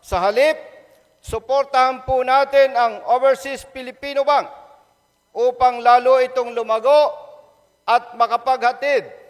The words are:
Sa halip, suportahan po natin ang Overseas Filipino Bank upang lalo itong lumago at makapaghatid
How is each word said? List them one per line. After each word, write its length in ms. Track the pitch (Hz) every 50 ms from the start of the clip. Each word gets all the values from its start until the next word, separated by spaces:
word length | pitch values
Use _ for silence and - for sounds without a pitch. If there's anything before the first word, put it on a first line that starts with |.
| _
Sa 160 | - 202 180
halip, 380 | 175 202 214 240 277 311 311 - - - - - _ _ _ _ _ _ _ _ _
suportahan 800 | - - 220 220 - 262 277 277 269 269 254 254 262 254 254 -
po 140 | 262 262 254
natin 540 | 254 254 262 269 277 277 277 277 269 269 -
ang 240 | 240 240 233 214 185 - -
Overseas 580 | 233 254 262 277 262 262 - 277 277 240 - - -
Filipino 480 | 262 254 247 247 _ - 285 285 277 269 277
Bank 180 | 294 262 180 - - - - - - _ _ _ _ _ _ _ _ _ _ _
upang 480 | _ 226 233 254 247 240 254 254 247 240
lalo 400 | 233 240 240 247 247 254 262 262
itong 320 | 254 254 254 262 240 240
lumago 600 | 233 233 226 220 220 220 220 262 294 302 294 - - - - - - - _ _ _ _ _ _ _ _
at 300 | _ - 233 247 240 - -
makapaghatid 920 | 226 233 220 226 240 - 262 262 254 233 240 247 247 269 285 285 240 156 117 - - - -